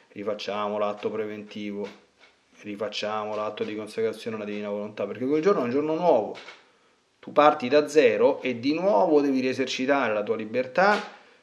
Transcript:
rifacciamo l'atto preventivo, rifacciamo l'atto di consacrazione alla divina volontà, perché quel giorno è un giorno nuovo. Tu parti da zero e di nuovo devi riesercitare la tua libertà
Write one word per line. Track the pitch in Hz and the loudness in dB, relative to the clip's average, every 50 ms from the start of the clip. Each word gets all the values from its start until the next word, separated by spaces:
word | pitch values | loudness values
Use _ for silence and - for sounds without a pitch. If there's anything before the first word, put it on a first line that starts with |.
| _ _ | _ _
rifacciamo | - 107 101 107 104 104 - - 98 104 104 104 104 107 | -14 -10 -6 -6 -6 -6 -6 -6 -6 -4 -4 -4 -2 -2
l'atto | 104 104 104 - - 110 | -2 -2 -4 -4 -6 -6
preventivo, | 104 107 107 107 107 107 104 104 - 110 104 104 101 101 101 101 - - _ _ _ _ _ _ _ _ _ _ _ - | -4 -4 -6 -8 -8 -12 -14 -14 -12 -10 -10 -8 -8 -8 -10 -10 -12 -18 _ _ _ _ _ _ _ _ _ _ _ -18
rifacciamo | - 104 104 98 110 104 104 - - 104 107 107 107 107 107 | -14 -12 -10 -8 -8 -8 -6 -6 -6 -4 -4 -4 -6 -6 -6
l'atto | 104 107 107 104 - 113 | -4 -6 -6 -6 -6 -6
di | 107 107 | -6 -6
consacrazione | 107 107 104 - - 113 113 104 - - 120 113 | -8 -10 -10 -6 -4 -4 -4 -4 -6 -10 -10 -8
alla | 107 104 | -8 -8
divina | 104 104 104 104 104 | -8 -8 -8 -6 -6
volontà, | 101 104 104 107 107 - 107 98 | -6 -6 -8 -8 -8 -6 -6 -6
perché | 101 104 123 | -6 -6 -4
quel | 131 147 156 | 0 0 2
giorno | 156 196 202 170 | 2 2 2 2
è | 131 | 0
un | 120 | 0
giorno | 120 139 151 156 160 | 0 0 0 0 -2
nuovo. | 165 180 175 147 117 104 90 - - - - - - _ _ _ _ _ _ _ _ _ _ _ _ | 0 4 4 4 4 4 0 -6 -12 -14 -18 -20 -20 _ _ _ _ _ _ _ _ _ _ _ _
Tu | - - | -12 -2
parti | - 151 147 151 147 - 127 123 | 4 6 8 8 6 4 0 2
da | 135 147 147 143 | 4 4 4 4
zero | 139 156 143 120 107 104 113 135 139 - - | 4 6 6 6 6 6 4 4 4 2 -2
e | 131 123 117 | -4 -4 -2
di | 117 139 151 | -2 -2 -2
nuovo | 165 180 196 214 202 190 175 151 147 | 0 2 2 4 4 4 6 4 4
devi | 143 147 135 131 | 4 4 2 2
riesercitare | 123 131 127 120 131 127 - - 131 127 139 139 131 113 107 | 0 0 0 -2 -2 -4 -2 -4 0 2 2 2 2 0 0
la | 104 | -2
tua | 104 107 110 | 0 -2 -2
libertà | 110 110 107 110 123 127 - - - 185 202 208 202 - - - - - _ _ _ | -4 -4 -4 -2 -4 -2 0 2 4 4 4 4 0 -2 -8 -16 -20 -20 _ _ _